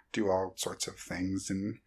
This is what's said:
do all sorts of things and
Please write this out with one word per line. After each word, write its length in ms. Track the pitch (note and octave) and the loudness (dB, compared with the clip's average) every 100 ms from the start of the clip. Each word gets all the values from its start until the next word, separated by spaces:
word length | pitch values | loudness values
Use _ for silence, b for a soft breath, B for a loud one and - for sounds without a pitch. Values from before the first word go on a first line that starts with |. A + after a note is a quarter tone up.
| b | b
do 180 | - G2+ | 0 4
all 240 | F#2 F#2+ - | 4 2 -2
sorts 300 | - - - | -4 -2 -6
of 100 | - | -8
things 540 | - F2+ F#2 F#2+ - | -6 -2 0 0 0
and 280 | G2 G2+ A#2 | 0 -2 -4